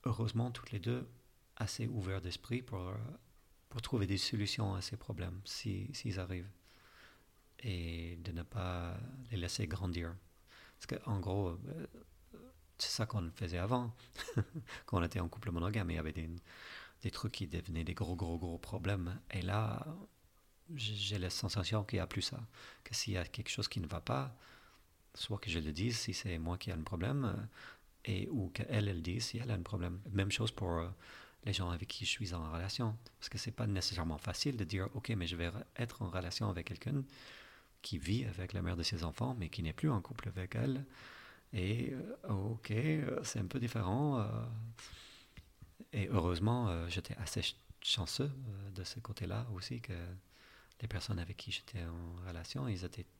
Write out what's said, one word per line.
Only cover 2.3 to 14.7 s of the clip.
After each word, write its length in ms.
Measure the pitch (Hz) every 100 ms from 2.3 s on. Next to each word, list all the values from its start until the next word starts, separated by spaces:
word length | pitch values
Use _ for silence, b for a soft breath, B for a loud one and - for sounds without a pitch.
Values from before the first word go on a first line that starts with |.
| - - 120
pour, 180 | 127 95
euh, 140 | 90 107 117 156 - - - - _
pour 140 | 120
trouver 260 | - 120 98
des 100 | 98
solutions 560 | - 110 104 - 101 98
à 60 |
ces 140 | - 107
problèmes, 420 | - 110 90 92
si, 460 | 98 - 107 95 98
s'ils 260 | 139 117 95
arrivent, 300 | 90 90 92 - B B B B B B B - - -
et 560 | 117 90 82 85 85 85
de 80 | 85
ne 120 | 85
pas 540 | 82 110 92 90 87 95 120 135 -
les 60 | 107
laisser 300 | 87 - 104
grandir. 460 | 92 90 85 85 90 - - - B B B
Parce 220 | - -
qu'en 160 | - 101
gros, 300 | 92 98 92
euh, 380 | 85 123 160 - 233 - - - - 254 - - -
c'est 120 | -
ça 160 | - 113
qu'on 240 | 107 85 -
faisait 220 | 92 87
avant. 360 | 95 123 120 - B B - 427
<laughs> 480 | - 160 -